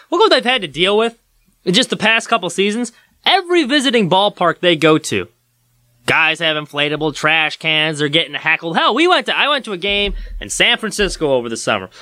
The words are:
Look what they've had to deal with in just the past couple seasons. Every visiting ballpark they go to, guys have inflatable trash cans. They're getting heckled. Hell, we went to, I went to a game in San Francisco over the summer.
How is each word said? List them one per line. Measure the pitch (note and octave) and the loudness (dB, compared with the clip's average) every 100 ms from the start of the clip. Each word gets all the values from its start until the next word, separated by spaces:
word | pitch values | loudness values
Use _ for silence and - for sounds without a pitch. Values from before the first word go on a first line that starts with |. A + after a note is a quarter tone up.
| _ | _
Look | F4 | 2
what | G#4+ | 4
they've | D4 | 4
had | A3 B3+ | 2 -2
to | F3 | -4
deal | C3+ F#3 G#3 | -2 0 2
with | A3+ A3+ _ _ _ _ | 0 -6 _ _ _ _
in | - | 0
just | F#3+ - | 0 0
the | E3+ | 0
past | G#3+ A3+ - | 0 0 0
couple | A#3 F3+ | -2 -2
seasons. | - G3+ A3 A#3+ - _ _ - | -2 -2 -2 -6 -10 _ _ 0
Every | F4+ F4 F4 | 0 2 0
visiting | B3+ D4 B3+ A#3 F3+ | 2 0 2 2 2
ballpark | F#3 G3+ - F3 D#3 | 2 2 0 -2 2
they | F3+ D#3+ | 0 4
go | D#3 D#3 | 4 2
to, | - G#2 F2 _ _ _ _ _ _ _ - | 0 -6 -6 _ _ _ _ _ _ _ -2
guys | C#3 D#3+ D#3 | 0 0 0
have | D#3+ D3+ | -2 -4
inflatable | D3+ C#3+ D3 D3 D#3 | -6 -4 -2 0 -4
trash | C#3 D3+ D#3+ D3+ - | -2 0 2 0 -2
cans. | D#3+ D#3 D#3 D3 | -2 0 0 -2
They're | D3 | 0
getting | D#3+ C#3 | 0 -2
heckled. | C#3+ D#3 D#3+ E3 F#3+ | -4 -2 -2 0 0
Hell, | D#4+ | 0
we | A#3 F4 | 2 2
went | E4 A3+ | 2 0
to, | D#3 | -2
I | C4 | 0
went | C#4+ | -2
to | A3+ | -4
a | F#3 | -6
game | G3 G3+ G3+ - - - | -4 -2 -2 -4 -10 -12
in | G3+ | -10
San | - G3+ A#3+ | 0 0 0
Francisco | G#3+ - F#3+ - D3+ | -4 -4 -4 -2 0
over | C3 A#2 | 0 -2
the | A2+ | -4
summer. | - G#2+ F#2 - | -2 -2 -4 -14